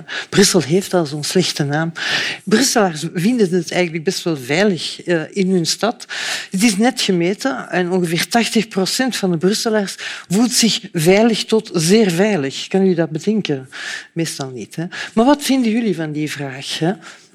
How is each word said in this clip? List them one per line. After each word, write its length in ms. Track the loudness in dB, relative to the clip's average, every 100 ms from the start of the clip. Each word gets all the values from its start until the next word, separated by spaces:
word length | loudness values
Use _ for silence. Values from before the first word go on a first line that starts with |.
| -8 -10 -2
Brussel 340 | 4 4 4
heeft 320 | 2 0 2
al 120 | 0 0
zo'n 180 | -4
slechte 400 | -2 0 0 -2
naam. 280 | -2 -2 -4 -4 -4 -2 -4 -6
Brusselaars 600 | 0 2 4 2 2 0 -6
vinden 360 | 0 2 2 2
het 200 | 0 -2
eigenlijk 340 | -2 -2 -2
best 180 | -4 -2
wel 140 | -2 -4
veilig, 680 | -2 2 2 0 -4 -8
eh, 180 | -2 -2 -2
in 200 | -2 2
hun 160 | 2 0
stad. 400 | -2 -2 -4 -10 -10 -8 -8 -6
Het 120 | 0
is 140 | 2 4
net 240 | 0 0
gemeten 720 | 0 2 0 0 -4 -4 -4
en 200 | -2 0
ongeveer 380 | 0 0 -2 0
tachtig 400 | 0 2 0 0
procent 480 | -2 -2 0 -2 0
van 140 | 0
de 60 | 2
Brusselaars 580 | 0 0 0 0 -2 -8 -12 -10 -2
voelt 240 | 2 2
zich 280 | 4 2 0 -4
veilig 520 | 0 4 6 4 2
tot 260 | 0 0 0
zeer 380 | 0 4 6 4
veilig. 580 | 4 2 2 -2 -6 -2
Kan 180 | 2 4
u 80 |
dat 160 | 2 0
bedenken? 580 | -2 -2 0 0 -4 -6 -14 -12 -12 -10
Meestal 380 | -6 -6 -6 -8
niet, 260 | -10 -10 -8
hè? 80 | -8 -8 -4
Maar 100 | 2
wat 180 | 4 4
vinden 280 | 2 2 2
jullie 260 | 2 0 -2
van 160 | -2
die 180 | -4 -4
vraag, 480 | -6 -8 -10 -8 -2
hè? 140 | 0 -2 -8 -20 _